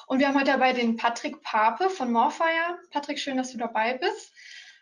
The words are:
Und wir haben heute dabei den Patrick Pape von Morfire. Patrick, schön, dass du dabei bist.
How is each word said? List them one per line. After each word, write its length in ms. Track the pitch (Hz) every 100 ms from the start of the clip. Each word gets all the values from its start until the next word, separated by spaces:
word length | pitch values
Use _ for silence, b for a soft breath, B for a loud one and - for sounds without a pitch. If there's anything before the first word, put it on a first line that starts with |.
| -
Und 120 | 262
wir 100 | 277
haben 60 | 277
heute 160 | 277
dabei 200 | 262 254
den 240 | 247 233 226
Patrick 460 | 233 233 302 -
Pape 480 | - 220 220 233 381
von 240 | 381 240
Morfire. 680 | 233 277 - 330 330 339 349 -
Patrick, 280 | 294 285 294
schön, 160 | 285 262
dass 160 | 254
du 60 | 233
dabei 380 | 226 214 226 254
bist. 340 | 370 - - B B B B B